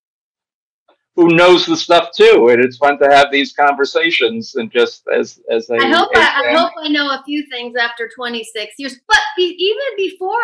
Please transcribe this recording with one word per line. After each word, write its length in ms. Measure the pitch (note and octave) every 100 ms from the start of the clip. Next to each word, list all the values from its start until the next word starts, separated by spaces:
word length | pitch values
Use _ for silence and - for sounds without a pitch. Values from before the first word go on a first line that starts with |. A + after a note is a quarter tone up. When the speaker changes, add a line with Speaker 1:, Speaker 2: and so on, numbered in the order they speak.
| _ _ _ _ _ _ _ _ _ _ _ -
Speaker 1:
who 120 | E3+
knows 360 | E3 F3 F3 -
the 100 | D#3+
stuff 340 | - E3+ -
too, 340 | - A3 G#3+ A#2
and 120 | A#2+
it's 140 | B2+ B2
fun 220 | C#3+ C#3+
to 100 | C#3
have 200 | C#3+ C#3
these 200 | C#3 C3+
conversations 1000 | - C#3+ C#3 C#3 D#3+ E3 F3 A#2 A2+ A2+ C3
and 140 | A2
just 320 | A#2+ A#2 - -
as, 320 | B2+ A#2 - -
as 200 | A#2 A3+
a, 60 | -
Speaker 2:
I 100 | C#4
hope 240 | E4+ F#4+
Speaker 1:
a 40 | -
Speaker 2:
I, 40 | D4 D4
I 20 |
Speaker 1:
fan. 120 | D4 D#4
Speaker 2:
hope 160 | E4+ E4+
I 60 | D4+
know 200 | D4 C#4+
a 120 | C4
few 220 | C#4+ D4 D4
things 240 | B3 A#3+ A#3+
after 300 | A#3 A#3+ A3+
twenty-six 600 | B3 A#3+ A#3 A3 G#3+ G#3 -
years, 200 | C#4 A#3+ -
but 100 | G#4+ - -
be-, 200 | F4+ E4
even 520 | F#4+ B4 C5+ G4+ F#4+
before 260 | - F#4 A4+